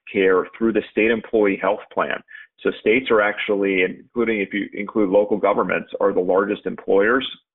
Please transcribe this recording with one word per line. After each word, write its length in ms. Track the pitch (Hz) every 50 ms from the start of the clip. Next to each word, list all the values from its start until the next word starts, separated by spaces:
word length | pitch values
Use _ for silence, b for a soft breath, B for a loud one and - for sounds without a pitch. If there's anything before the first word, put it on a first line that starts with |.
| - -
care 340 | - 104 95 92 92 90 - - -
through 160 | - 113 113 104
the 80 | 107 - -
state 180 | - 110 107 113
employee 480 | 117 110 - - - 107 104 101 95 -
health 200 | 95 95 104 - - -
plan. 300 | - 95 82 69 - - - B B B B B B _
So 100 | - 95 - -
states 320 | - 113 110 131 131 -
are 120 | 117 107
actually, 600 | 104 104 101 - - - 104 98 101 98 95 92
including 580 | 92 90 - - - _ - 120 117 113 113 104
if 120 | 98 -
you 160 | - 101 - - -
include 340 | - 101 - - 113 104 92
local 300 | 95 104 104 - 110 95
governments, 520 | 98 98 - 120 98 92 87 87 - - - -
are 120 | - 98
the 80 | - 90
largest 460 | 90 92 92 98 101 101 101 - -
employers 600 | 92 - - - 101 95 98 101 110 123 131 131 - - - _ _